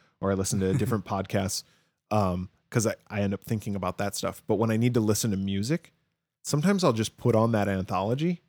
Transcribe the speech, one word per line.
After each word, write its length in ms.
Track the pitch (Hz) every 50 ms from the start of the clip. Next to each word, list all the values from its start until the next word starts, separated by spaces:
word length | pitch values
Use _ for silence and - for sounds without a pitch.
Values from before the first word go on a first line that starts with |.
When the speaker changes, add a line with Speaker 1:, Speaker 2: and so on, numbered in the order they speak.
| _ _ _ _
Speaker 1:
or 80 | - -
I 40 | 98
listen 260 | 95 95 - - 98
to 120 | 95 92 95
Speaker 2:
<laughs> 40 | -
Speaker 1:
different 260 | 104 123 117 107 -
podcasts, 580 | - 104 98 95 - - 101 95 98 - - - _ _ _ _ _ _ _ _ _
um, 380 | 107 107 101 92 90 90 92 - - _ _ _
'cause 160 | - 120 101
I, 80 | 107 98 - _ -
I 120 | 104 104
end 140 | 101 98 98
up 80 | - -
thinking 300 | - 117 107 - - 101
about 220 | 98 92 92 92 -
that 180 | 101 101 -
stuff. 260 | - - 95 95 - -
But 80 | - 110
when 140 | 98 113 113
I 60 | 110 110
need 160 | 117 123 123
to 60 | 120
listen 300 | 107 107 107 - - 113
to 40 | 98
music, 560 | 95 98 98 98 98 104 123 160 175 - - _ _ _ _ _ _ _ _ _ _
sometimes 420 | - - - 147 151 190 202 190 180
I'll 80 | 151 117
just 220 | 110 110 - - -
put 160 | - 123 110
on 180 | 107 110 117
that 160 | 117 107 101 101
anthology 720 | 98 95 95 - 95 92 95 107 123 139 156 180 175 - _